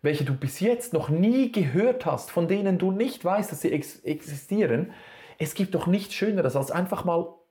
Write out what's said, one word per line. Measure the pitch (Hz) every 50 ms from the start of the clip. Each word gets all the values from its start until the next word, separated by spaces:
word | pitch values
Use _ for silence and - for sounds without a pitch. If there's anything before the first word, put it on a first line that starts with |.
welche | - 147 147 - 139
du | 131 135
bis | 131 - 131 - -
jetzt | 185 226 240 240 - - -
noch | 151 - 143
nie | 151 165 185 220 247 262 269 233
gehört | - 214 175 135 127 180 214 254 247 254 -
hast, | 254 - - - -
von | - 175 170
denen | 165 190 208 202 196 185 170
du | 180 190
nicht | 190 202 240 269 - - -
weißt, | 175 190 208 202 -
dass | 151 -
sie | - -
ex-, | - 147 143 - - -
existieren. | - 127 151 151 - - 147 139 - - 196 214 202 - 113 131 180 - - - - - - - - - -
Es | _ 160 147 -
gibt | - 196 185 -
doch | 165 -
nichts | 170 185 202 196 - -
Schöneres, | - 196 220 208 190 156 131 120
als | 139 135 -
einfach | - 170 180 185 202 - -
mal | 175 170 170 - - - _ _ _